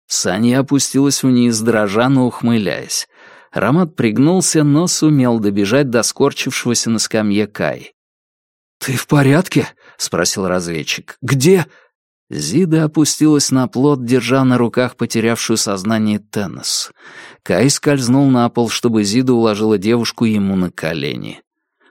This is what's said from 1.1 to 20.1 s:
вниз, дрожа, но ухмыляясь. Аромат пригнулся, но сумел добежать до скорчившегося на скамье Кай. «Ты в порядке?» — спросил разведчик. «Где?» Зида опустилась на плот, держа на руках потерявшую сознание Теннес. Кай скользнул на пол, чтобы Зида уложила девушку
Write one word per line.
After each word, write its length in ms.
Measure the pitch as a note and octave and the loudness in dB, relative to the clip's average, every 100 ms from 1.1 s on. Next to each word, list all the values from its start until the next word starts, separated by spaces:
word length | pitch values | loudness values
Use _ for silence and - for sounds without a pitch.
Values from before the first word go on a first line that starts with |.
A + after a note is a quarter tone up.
| C3+ | 0
вниз, 380 | C3+ B2 A#2+ A2 | 2 2 2 0
дрожа, 500 | A2+ A2 G#2 G#2 B2+ | 0 0 0 2 2
но 160 | C3+ B2 | 2 2
ухмыляясь. 840 | - A#2+ A#2 F#2 A1+ - - - _ - - _ | 0 0 0 -2 -6 -8 -8 -10 _ -20 -20 _
Аромат 460 | - G#2 D#3+ F3+ - | -4 0 2 0 0
пригнулся, 640 | A#2+ A2 D3 F#3 E3+ D#3+ | -2 2 2 2 0 2
но 240 | D3 C#3+ F3 | 2 2 0
сумел 540 | - D#3 D3 B2 A#2 | 0 2 2 2 0
добежать 500 | G#2 G2+ G2 C3 C#3 | 0 0 0 0 0
до 120 | A#2 | 0
скорчившегося 880 | - - C#3 - C3+ - B2 A2+ A#2 | -2 0 0 -2 -6 -6 -2 -2 -2
на 80 | A2 | -2
скамье 480 | - A2 G#2+ G2+ G#2 | -2 -2 0 0 -2
Кай. 480 | - D#2+ B1+ - _ _ _ _ _ _ _ _ - | -4 -6 -6 -12 _ _ _ _ _ _ _ _ -14
«Ты 180 | - B2+ | -8 -6
в 100 | - | 0
порядке?» — 640 | D3 C3 D3+ - D3 - - - - | 2 4 2 0 -2 -4 -8 -20 -12
спросил 500 | - E2 F2 - F#2+ | -6 -2 -2 -2 -2
разведчик. 720 | F2+ E2+ E2 C#2+ - - - | -2 -4 -8 -6 -8 -10 -10
«Где?» 460 | B2 C3+ C#3+ F#3+ - _ _ _ _ _ - | -4 0 4 2 0 _ _ _ _ _ -14
Зида 540 | - D2+ C3+ F#3 D#3+ | -10 -2 0 2 2
опустилась 680 | D#3 D#3+ D3 - D3+ D3 - | 0 0 0 2 2 2 2
на 160 | C3+ B2+ | 0 0
плот, 380 | A#2+ C#3+ C#3 | 2 2 2
держа 400 | A#2+ B2+ A#2 C3+ | 0 0 2 2
на 120 | C3 B2 | 4 2
руках 400 | A#2+ B2 B2 - | 2 0 -2 -2
потерявшую 600 | A#2 A#2 A2+ A#2 - A2 | -4 0 0 0 -2 -2
сознание 640 | A2+ G2 G2+ A2 G#2+ G#2 | -2 -4 -2 0 0 -2
Теннес. 720 | - A2 F#2 A#1 - - - - - - - - | -6 -8 -8 -8 -8 -6 -8 -14 -20 -20 -20 -12
Кай 260 | - F2+ C3+ | -2 2 2
скользнул 600 | - D3+ C#3+ A#2+ C3+ C#3 | 0 0 0 2 2 4
на 180 | B2+ A#2+ | 4 2
пол, 180 | A#2+ A2+ | 0 -2
чтобы 340 | - B2 A2 | -2 0 0
Зида 320 | G2+ A2+ C3 | 0 0 2
уложила 440 | A#2+ A2+ G#2 A2 G#2+ | 2 2 0 0 0
девушку 460 | G2+ A#2+ A2+ | 0 0 -2